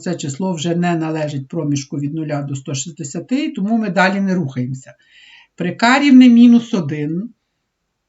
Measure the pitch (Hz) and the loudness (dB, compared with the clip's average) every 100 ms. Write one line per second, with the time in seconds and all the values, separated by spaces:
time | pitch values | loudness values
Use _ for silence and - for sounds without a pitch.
0 | - 170 151 135 185 170 170 170 175 170 | -8 -8 -8 -6 -6 -4 -4 -2 0 -2
1 | 160 156 151 147 135 170 151 143 - 147 | -2 -4 -4 -6 -8 -6 -4 -4 -4 -8
2 | 143 160 151 147 139 135 - 139 - 156 | -6 -6 -6 -6 -6 -10 -8 -8 -10 -12
3 | 147 175 165 262 311 294 196 226 214 185 | -12 -10 -6 -4 -4 -4 -2 -2 -2 0
4 | 185 196 196 185 143 131 123 131 - - | 0 0 -2 -2 -4 -6 -8 -8 -16 -20
5 | _ _ _ _ _ _ 175 175 233 269 | _ _ _ _ _ _ -8 -2 2 2
6 | 285 262 254 233 240 233 233 196 151 151 | 6 8 8 8 8 6 4 -4 -4 -4
7 | 151 165 226 _ _ _ _ _ _ _ | -4 -6 -8 _ _ _ _ _ _ _